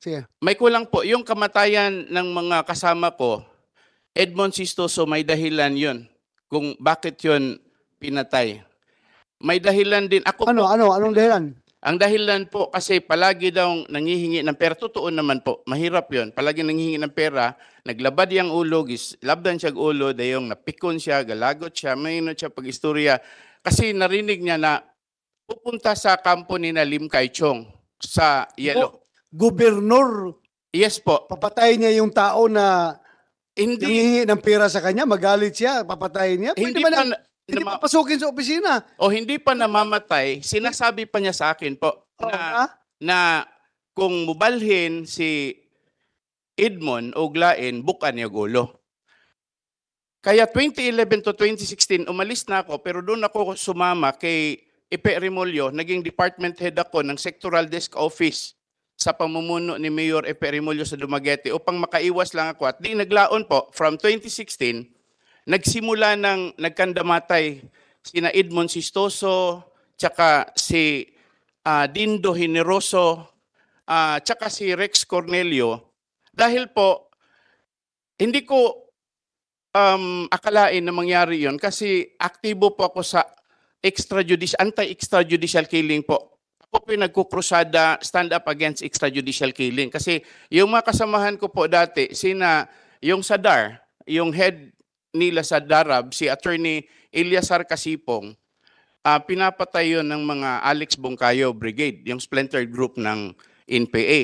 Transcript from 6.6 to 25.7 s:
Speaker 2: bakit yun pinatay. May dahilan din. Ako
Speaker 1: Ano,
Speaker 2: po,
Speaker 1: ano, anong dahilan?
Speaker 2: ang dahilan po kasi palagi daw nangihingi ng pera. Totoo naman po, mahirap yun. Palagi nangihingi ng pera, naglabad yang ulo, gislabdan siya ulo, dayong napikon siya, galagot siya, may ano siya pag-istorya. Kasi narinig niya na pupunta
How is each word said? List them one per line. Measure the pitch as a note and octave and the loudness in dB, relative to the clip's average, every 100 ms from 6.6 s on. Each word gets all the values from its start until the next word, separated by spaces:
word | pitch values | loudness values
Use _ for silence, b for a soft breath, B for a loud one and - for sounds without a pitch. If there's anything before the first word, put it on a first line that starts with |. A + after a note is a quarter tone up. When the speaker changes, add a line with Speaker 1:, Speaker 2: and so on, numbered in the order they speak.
| D3 - | -4 -2
Speaker 2:
bakit | D3 D#3+ E3+ - | 0 0 -4 -4
yun | D#3+ D3 C3+ G#2+ _ _ _ _ | 0 2 0 -6 _ _ _ _
pinatay. | D3 C#3 C3 C3+ A#2 G#2 - _ _ _ _ _ _ _ | -8 -6 -2 0 0 -4 -16 _ _ _ _ _ _ _
May | D#3 F3+ | 0 0
dahilan | G3 G3 G3+ G3+ G3 | 2 2 4 2 2
din. | F#3+ - | 2 2
Ako | - A3+ | 0 2
Speaker 1:
Ano, | A#3 F#3+ | 4 4
Speaker 2:
po, | |
Speaker 1:
ano, | A3 G#3+ | 6 6
anong | F#3+ G#3+ | 4 4
dahilan? | G#3+ A3+ G#3 D3+ C3 _ _ | 4 4 4 0 -8 _ _
Speaker 2:
ang | - F3 | -2 2
dahilan | G3+ G#3+ G#3 G3 G3 | 2 2 2 0 -2
po | G#3 - | -4 -2
kasi | F#3 F#3 F#3 | -2 0 0
palagi | - D#3+ F#3 F3+ F#3 | 2 2 2 2 0
daw | F3+ F3+ E3+ - | 0 0 0 -6
nangihingi | D3 D#3+ F3 E3+ E3 | -4 -2 -2 -2 -2
ng | D3+ C#3+ | -2 0
pera. | E3 | 0
Totoo | D#3+ A3+ G3+ E3+ | -2 -8 -6 -4
naman | D#3+ D3 C3 | -2 0 -2
po, | C#3 - - | -2 -6 -4
mahirap | C3+ E3+ F3 - | -4 0 -2 -2
yun. | C3+ A2 | -4 -4
Palagi | A#2+ C#3+ D#3 | -2 -2 -2
nangihingi | D#3 D#3+ E3 D3+ | -2 -2 -2 -4
ng | D3+ | -4
pera, | D3+ D#3 C3+ A#2+ B2+ b b | -2 -2 0 -2 -4 b b
naglabad | - A#2 C3 C#3 F3 | -12 -4 -2 0 0
yang | F#3 F3+ | 0 0
ulo, | E3+ E3 D#3+ C#3 | -2 0 0 -2
gislabdan | A#2+ - - B2+ D#3+ F3+ E3+ | -8 -12 -8 -4 -2 -2 -2
siya | E3 C3 | -4 -2
ulo, | D3+ D3 C#3 A#2+ | -2 0 -2 -2
dayong | B2 C3 B2 | -4 -4 -6
napikon | G#2 - - F3 E3 | -10 -12 -8 -6 -6
siya, | D#3 C#3+ A2+ | -2 -2 -2
galagot | A2 B2 D3+ E3+ - | -2 -2 -4 -8 -8
siya, | C#3 | -6
may | C3 D#3 E3 | -4 -4 -4
ano | D#3+ | -6
siya | D#3+ D#3 | -6 -10
pag-istorya. | - C3 B2 D3+ D3+ D3 B2+ b b b b | -10 -12 -6 -2 2 2 2 b b b b
Kasi | - - A3 | -2 0 2
narinig | G3 F#3 G3+ G#3 F#3+ | 2 2 2 -2 -2
niya | F3 D#3+ | -2 0
na | D#3 C#3+ - _ _ _ _ _ | 2 0 -4 _ _ _ _ _
pupunta | - A4 A#3+ | -16 -14 -10